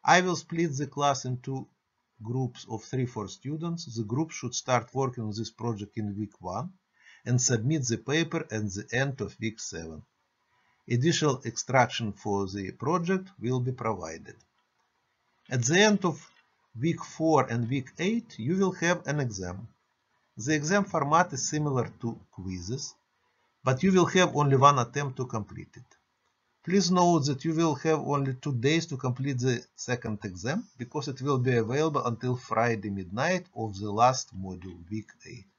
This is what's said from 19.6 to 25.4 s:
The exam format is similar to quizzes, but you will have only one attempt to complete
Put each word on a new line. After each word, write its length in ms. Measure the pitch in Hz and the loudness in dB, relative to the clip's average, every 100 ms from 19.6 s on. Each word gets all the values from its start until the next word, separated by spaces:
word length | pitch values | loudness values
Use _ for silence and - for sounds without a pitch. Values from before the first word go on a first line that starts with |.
| 113 _ _ _ _ _ _ - | -14 _ _ _ _ _ _ -8
The 160 | 117 | 0
exam 320 | 156 151 202 | 0 2 2
format 480 | 202 165 143 160 180 | 2 -2 2 4 2
is 160 | 131 - | -2 -4
similar 420 | 151 147 131 107 - | -2 0 0 -2 -4
to 180 | 117 107 _ | -6 -6 _
quizzes, 640 | - 92 92 87 135 - - _ _ _ _ _ _ | -12 -10 -8 -6 -8 -8 -14 _ _ _ _ _ _
but 180 | 131 127 | -2 2
you 100 | 185 | 4
will 120 | 185 | 6
have 320 | 170 185 180 147 | 6 6 4 4
only 220 | 143 135 | 4 8
one 200 | 139 139 | 8 6
attempt 380 | 117 143 143 127 | 0 -2 -4 -6
to 80 | |
complete 500 | 127 110 | -6 -6